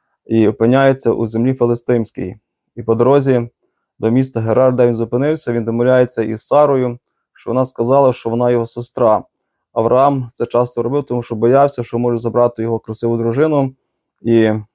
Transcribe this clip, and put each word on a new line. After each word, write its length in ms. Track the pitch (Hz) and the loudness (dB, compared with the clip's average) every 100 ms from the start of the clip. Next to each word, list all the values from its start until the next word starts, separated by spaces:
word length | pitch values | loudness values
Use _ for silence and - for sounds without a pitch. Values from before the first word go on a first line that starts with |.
| _ _ - | _ _ -2
і 220 | 113 107 | 2 2
опиняється 640 | 104 113 131 135 131 120 | 2 2 4 2 2 0
у 160 | - 113 | -2 -2
землі 260 | 110 123 | -2 -2
филистимській. 840 | 131 120 117 - 120 110 - 92 107 _ _ _ - | 0 0 -2 -2 -2 -2 -8 -10 -12 _ _ _ -8
І 80 | |
по 120 | 117 113 | -2 0
дорозі 540 | 120 143 135 127 117 _ _ _ _ _ | 4 2 2 0 -2 _ _ _ _ _
до 120 | 110 | -2
міста 280 | 123 131 117 | 0 0 -2
Герар, 360 | 110 110 131 123 | 0 2 2 4
де 120 | 123 | 2
він 80 | 113 | 0
зупинився, 580 | 113 123 143 156 - | -2 -2 -2 -4 -4
він 100 | 120 | -4
домовляється 600 | 113 117 123 127 127 - | -2 0 2 2 2 -2
із 240 | 110 110 - | -4 -6 0
Сарою, 520 | 143 147 135 123 120 _ _ _ | 2 4 2 -2 -6 _ _ _
що 160 | _ - | _ -6
вона 160 | 123 131 | -2 -2
сказала, 480 | - 117 135 135 | -2 0 2 2
що 160 | 120 113 | 0 -4
вона 220 | 117 123 | -2 0
його 160 | 120 117 | 0 -2
сестра. 560 | - 120 - 117 104 - _ _ _ _ | -8 -10 -2 0 0 -2 _ _ _ _
Авраам 560 | 117 113 127 139 139 123 | -2 0 2 2 0 -6
це 120 | - 120 | -8 -4
часто 380 | 120 120 120 | -2 -2 -4
робив, 200 | 117 143 | -4 -4
тому 200 | 139 123 | -4 -6
що 120 | 117 107 | -6 -2
боявся, 480 | 117 135 143 - | 2 4 2 0
що 160 | 120 120 | -6 -4
може 180 | 120 117 | -2 -2
забрати 440 | 117 117 120 - | -2 0 0 0
його 180 | 113 113 | -6 -6
красиву 380 | - 110 117 117 | -8 -6 -4 -2
дружину 580 | 117 117 156 147 135 135 _ _ _ _ | -2 0 0 0 -2 -6 _ _ _ _
і 300 | 113 117 110 107 104 | 0 4 4 0 -6